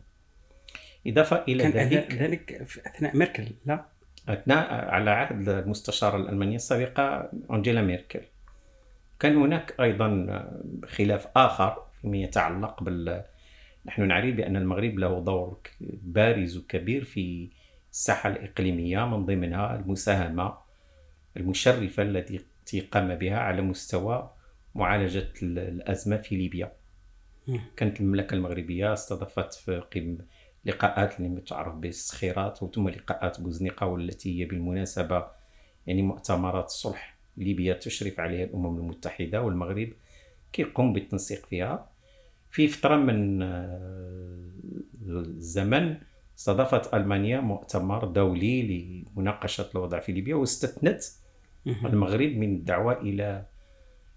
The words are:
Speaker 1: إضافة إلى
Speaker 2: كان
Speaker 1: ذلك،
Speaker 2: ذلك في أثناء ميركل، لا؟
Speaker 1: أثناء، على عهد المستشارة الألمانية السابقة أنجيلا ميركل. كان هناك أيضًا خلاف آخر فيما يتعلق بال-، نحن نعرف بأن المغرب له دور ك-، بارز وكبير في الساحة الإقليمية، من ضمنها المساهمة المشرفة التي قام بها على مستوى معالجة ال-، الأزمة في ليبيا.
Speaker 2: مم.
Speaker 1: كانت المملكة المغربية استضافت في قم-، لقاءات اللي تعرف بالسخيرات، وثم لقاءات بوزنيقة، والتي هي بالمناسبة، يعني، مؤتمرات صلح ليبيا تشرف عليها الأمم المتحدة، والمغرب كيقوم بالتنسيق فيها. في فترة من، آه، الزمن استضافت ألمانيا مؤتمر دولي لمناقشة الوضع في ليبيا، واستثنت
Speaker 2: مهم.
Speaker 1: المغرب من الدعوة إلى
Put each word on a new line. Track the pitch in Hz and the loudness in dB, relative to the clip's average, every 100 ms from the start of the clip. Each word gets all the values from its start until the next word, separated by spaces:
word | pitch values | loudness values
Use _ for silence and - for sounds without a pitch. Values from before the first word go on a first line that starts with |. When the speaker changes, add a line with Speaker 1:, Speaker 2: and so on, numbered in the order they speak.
| - _ _ - - - - - - - 131 | -18 _ _ -20 -20 -20 -20 -20 -20 -10 0
Speaker 1:
إضافة | 113 156 170 - | 4 6 4 2
إلى | 127 | 4
Speaker 2:
كان | 120 | 4
Speaker 1:
ذلك، | - 131 147 147 | 4 4 4 2
Speaker 2:
ذلك | 123 151 165 - - | 0 0 0 -6 -12
في | 123 - - | -12 -12 -14
أثناء | - 156 139 | -4 0 4
ميركل، | 175 - 110 110 135 | 2 0 -8 -8 -4
لا؟ | 151 - _ - - - | -4 -4 _ -20 -12 -4
Speaker 1:
أثناء، | 104 - 143 - | -2 4 4 2
على | 113 92 101 107 | -2 0 2 4
عهد | 104 139 113 98 | 4 2 0 0
المستشارة | 98 95 104 - - 104 101 | 0 0 -4 -2 0 2 2
الألمانية | 95 98 98 117 | 0 0 0 0
السابقة | - 123 127 - 139 139 - - - | 0 2 2 0 0 0 -4 -8 -2
أنجيلا | 113 101 117 | 0 4 4
ميركل. | 98 90 - - - - - - - - - - - - | 4 0 -4 -10 -10 -18 -20 -20 -20 -20 -20 -20 -20 0
كان | 147 151 | 4 6
هناك | 143 165 - - | 6 4 -2 2
أيضًا | 123 104 110 98 90 98 95 - - - - | 2 4 2 2 0 -4 -6 -10 -10 -10 -8
خلاف | - 101 104 - 127 | 0 2 2 4 6
آخر | 127 - 95 - - - | 6 6 2 0 -10 -10
فيما | 104 101 | -4 -2
يتعلق | 90 - 80 90 110 - | 0 2 2 0 -4 -6
بال-، | 87 90 85 90 - - - - - - - | -4 -4 -2 -4 -8 -18 -20 -20 -20 -20 -8
نحن | - 98 | 0 4
نعرف | 90 123 117 | 4 4 0
بأن | 95 98 | 0 0
المغرب | 92 92 113 101 | 2 0 0 0
له | 92 90 | 0 2
دور | 87 95 90 90 | 0 0 -2 -8
ك-، | - - - 98 | -16 -14 -12 -10
بارز | 92 87 110 110 90 90 | 0 4 6 6 0 -4
وكبير | - 92 90 131 | -4 -2 0 -2
في | 127 - 90 87 87 - - - _ | -2 -4 -2 -4 -8 -14 -20 -20 _
الساحة | - - 107 104 | -4 0 2 0
الإقليمية، | 98 101 - 92 87 87 92 120 | -2 -6 -2 0 2 0 0 0
من | 110 95 | 0 0
ضمنها | 98 87 87 104 117 | 0 0 0 -2 -2
المساهمة | 92 95 - 98 85 82 95 - - _ - - - - - - | -2 -2 2 2 2 0 -2 -4 -14 _ -20 -20 -20 -20 -16 -6
المشرفة | 92 92 - 110 98 - | -2 2 4 4 2 0
التي | 104 95 90 95 - _ - 98 | 0 0 -4 -8 -12 _ -6 -6
قام | - 104 95 87 | 0 0 2 0
بها | 92 104 | 0 0
على | 110 92 | 0 0
مستوى | 95 92 - 92 98 123 - - - - - - | 0 -2 -2 -2 0 -2 -4 -14 -20 -20 -12 -2
معالجة | 90 101 95 92 90 - | 2 2 2 0 -4 -4
ال-، | 90 87 | -4 -4
الأزمة | 92 87 - 92 - 104 | -4 -6 -4 -4 0 -2
في | - 95 | -2 -2
ليبيا. | 92 87 90 - - - - - - - - | -2 -4 -8 -10 -20 -20 -20 -20 -20 -14 -6
Speaker 2:
مم. | 123 - - | -6 -6 -2
Speaker 1:
كانت | 107 104 | -2 2
المملكة | 98 98 98 | 2 2 0
المغربية | 95 90 87 85 87 104 | -2 -2 -2 -4 0 0
استضافت | 104 - 92 98 - 92 | 0 -4 -6 -4 -4 -4
في | - - 90 | -6 -6 -4
قم-، | - - 82 87 - - - _ - | -4 -6 -4 -6 -10 -20 -20 _ -6
لقاءات | - 101 - 101 - | 0 2 2 0 0
اللي | 87 90 | -4 -6
تعرف | - - 80 80 | -6 -8 -6 -6
بالسخيرات، | 85 87 - - 95 90 98 - | -8 -8 -10 -4 -2 -2 -4 -4
وثم | 90 - 98 | -6 -2 -2
لقاءات | 85 - 90 90 - | -2 -6 -4 -4 -4
بوزنيقة، | 90 82 92 - 92 | -6 -4 -4 -2 -2
والتي | 90 87 - 98 87 | -2 -4 -6 -4 -4
هي | 85 | -4
بالمناسبة، | 90 87 92 92 - 85 110 - - - - - _ - | -4 -2 -2 -2 -4 0 0 -2 -10 -20 -20 -20 _ -2
يعني، | 95 | 2
مؤتمرات | 98 - - 90 92 92 87 | 2 0 0 0 2 -2 -4
صلح | - 120 - - - _ - | -6 -6 -8 -10 -20 _ -6
ليبيا | 95 90 90 | -2 0 0
تشرف | 90 - - 101 92 | 0 -4 -6 -6 -4
عليها | 82 87 92 | -4 -2 -4
الأمم | 98 87 85 | -2 -2 -2
المتحدة، | 85 82 - - 82 104 | -6 -8 -8 -6 -4 -2
والمغرب | 120 90 87 98 117 - - - - - - | 0 0 -2 -4 -6 -8 -20 -20 -20 -20 -10
كيقوم | - 156 - 127 | -4 -2 2 2
بالتنسيق | 98 95 98 - 98 - | 2 -2 -4 -4 -8 -6
فيها. | 90 95 147 - _ _ - - _ _ | -4 -2 -4 -8 _ _ -20 -20 _ _
في | - 151 | 2 2
فترة | 147 139 151 | 4 4 6
من، | 135 107 101 98 | 6 4 2 2
آه، | 92 90 90 90 92 92 90 92 90 90 87 92 - - - - 98 | 0 -4 -6 -8 -10 -12 -12 -12 -12 -14 -14 -16 -12 -12 -12 -12 -6
الزمن | 87 85 85 82 90 98 135 170 156 - - - - | -4 -4 -8 -4 0 2 4 2 -2 -10 -20 -20 -4
استضافت | - 98 131 123 - | 2 2 4 2 2
ألمانيا | 113 101 98 104 127 | 2 2 2 2 2
مؤتمر | 127 101 - 98 92 104 107 | 0 -2 -2 -2 0 0 0
دولي | 87 98 90 101 127 113 90 87 90 85 101 | 4 4 4 2 2 0 -2 -6 -10 -10 -2
لمناقشة | 98 104 92 - 101 95 | -2 -2 -4 -4 -4 -4
الوضع | 90 87 | -2 -4
في | - | -2
ليبيا، | 92 104 151 | -2 0 0
واستثنت | 131 - 135 - - 214 - - - - - - - | 0 0 -4 2 2 2 -2 -14 -20 -20 -20 -10 -6
Speaker 2:
مهم. | 113 117 | -2 2
Speaker 1:
المغرب | 107 95 107 147 | 4 4 2 2
من | 123 107 92 | 2 0 0
الدعوة | 85 90 110 123 | 0 2 2 0
إلى | 104 101 101 98 98 - - - - - - | 0 -2 -2 -4 -10 -18 -20 -20 -20 -20 -20